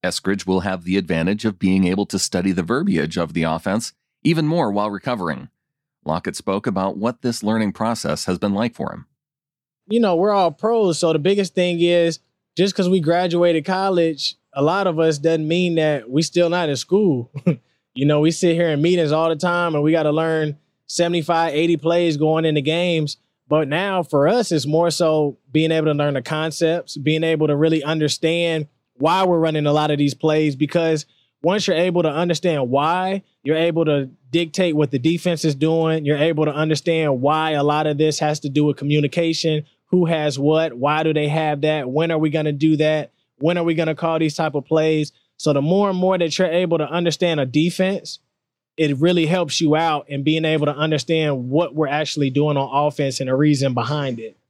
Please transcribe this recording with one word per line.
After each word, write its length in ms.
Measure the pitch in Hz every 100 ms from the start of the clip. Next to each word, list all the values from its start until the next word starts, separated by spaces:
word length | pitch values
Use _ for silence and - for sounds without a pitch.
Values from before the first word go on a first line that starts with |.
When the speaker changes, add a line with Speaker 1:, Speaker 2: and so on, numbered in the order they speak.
Speaker 1:
Eskridge 460 | 90 - 95 98 -
will 140 | 95
have 240 | 95 92 85
the 100 | 98
advantage 480 | 90 82 82 104
of 160 | 113 98
being 240 | 95 95
able 220 | 92 95 101
to 120 | 95
study 360 | - 95 95
the 100 | 92
verbiage 540 | 85 123 170 85 73 90
of 160 | 82
the 100 | 82
offense 480 | 80 80 - 104 - _ _ _
even 240 | 147 165 151
more 240 | 170 123
while 180 | 101 107
recovering. 600 | 101 - 120 87 65 - _ _ _ _ _ -
Lockett 320 | 82 - 110
spoke 280 | - 98 127
about 300 | 95 95 92
what 260 | 113 123
this 220 | 127 113
learning 300 | 107 113 107
process 500 | - 113 113 - 85 -
has 120 | 90
been 140 | 104
like 220 | 101 117 -
for 180 | -
him. 140 | - - _ _ _ _ _ _ _ _
Speaker 2:
You 100 | 226
know, 160 | 220 170
we're 160 | 202
all 200 | 202 175
pros, 460 | 147 214 233 202 160
so 140 | 170
the 80 | 160
biggest 340 | 151 202 190
thing 280 | - 180 175
is 380 | 175 175 170 160 _ _ _ -
just 180 | 196
'cause 140 | 190 180
we 140 | 185
graduated 640 | 156 170 180 170 175 160 147
college, 720 | 190 196 180 165 147 - - _
a 100 | 139
lot 240 | 147 190 190
of 120 | 160
us 180 | 160 147
doesn't 280 | 156 160 156
mean 300 | 170 180 165
that 340 | 156 143 117
we 120 | 135
still 260 | 165 175 170
not 220 | 175 165
in 80 | 131
school. 520 | - 196 208 131 117 143 -
<laughs> 140 | 151 _ _ _
You 120 | - 143
know, 160 | 147
we 100 | 156
sit 240 | 165 180 165
here 140 | 170
in 120 | 147
meetings 300 | 160 180 156
all 160 | 156 165
the 80 | 160
time 400 | 175 175 170 151
and 80 |
we 80 | 147
gotta 220 | 160 151
learn 420 | 151 160 160 156 147 _ _ _
seventy-five, 680 | - 170 175 151 165 165
eighty 220 | 147 170 170
plays 400 | 151 170 170 151
going 300 | 156 160 160
into 160 | 151
games. 560 | 139 165 180 165 147 - _ _ _
But 200 | 196 147
now 360 | 151 196 190
for 240 | 160 147 147
us, 240 | 240 220
it's 140 | 160 135
more 240 | 156 170
so 480 | 156 165 156 147 - _
being 200 | 143 160
able 160 | 160 156
to 60 |
learn 200 | 147 147
the 80 | 139
concepts, 760 | 120 156 160 156 165 170 - -
being 260 | 143 156
able 240 | 160 160 151
to 80 | 143
really 280 | 160 160
understand 840 | 143 165 151 - 160 170 170 160 147 _ _ _
why 300 | 151 180 190
we're 140 | 170
running 260 | 160 151 147
a 80 |
lot 180 | 151 151
of 60 | 147
these 160 | 143
plays, 420 | 135 156 156 156 135
because 500 | 147 175 165 156 - _ _ _
once 260 | 165 202 202
you're 80 | 165
able 280 | 180 175
to 60 | 160
understand 600 | 147 175 160 180 151 123
why, 520 | 135 151 180 185 196 _ _
you're 140 | 135 156
able 260 | 170 165
to 260 | 156 143 131 - _
dictate 440 | 160 170 170 185 151
what 160 | 147
the 80 | 135
defense 440 | 139 170 180 165
is 120 | 160 139
doing. 500 | 156 165 160 160 143
You're 120 | 143
able 280 | 156 156 151
to 80 |
understand 680 | 143 156 151 - 160 151 131
why 300 | 135 156 160
a 120 | 151
lot 220 | 147 147 156
of 120 | 143
this 220 | 156 147
has 200 | 151 151
to 80 | 147
do 140 | 135
with 140 | 147 147
communication, 880 | 143 147 147 175 170 160 165 151 147 _ _
who 180 | 180 165
has 340 | 160 151 135
what, 340 | 143 156 160
why 300 | 123 139 156
do 100 | 160
they 140 | 151 147
have 340 | 151 156 151
that, 280 | 151 156 127
when 220 | 135 165
are 60 | 160
we 120 | 156
gonna 240 | 156 151
do 240 | 147 156 156
that, 340 | 151 151 143 _ _ _
when 180 | 151 175
are 60 |
we 100 | 170 160
gonna 180 | 160
call 260 | 156 170 160
these 160 | 156 147
type 200 | 160 147
of 100 | 139
plays? 460 | 160 160 156 147 _ _ _
So 160 | 156
the 100 | 139
more 280 | 147 190 202
and 80 | 185
more 200 | 185 185
that 220 | 170 143
you're 80 | 175
able 300 | 170 180 165
to 120 | 123
understand 520 | 165 170 156 175 156
a 40 | 131
defense, 760 | 147 170 - 190 196 - - _ _ _ _ _ -
it 200 | 156 135
really 280 | 165 180 156
helps 340 | 185 165 -
you 160 | 165 151
out 340 | 160 147 -
in 140 | 143
being 220 | 139 160 160
able 200 | 156 147
to 100 | 139
understand 720 | 151 151 - 160 151 135 123
what 260 | 143 165 151
we're 120 | 147
actually 420 | 147 156 - 139
doing 280 | 131 151 143
on 300 | 135 139 147
offense 320 | 143 139 123
and 100 | 131
the 60 | 131
reason 380 | 151 143 135
behind 460 | 120 113 147 139 113
it. 180 | 110 _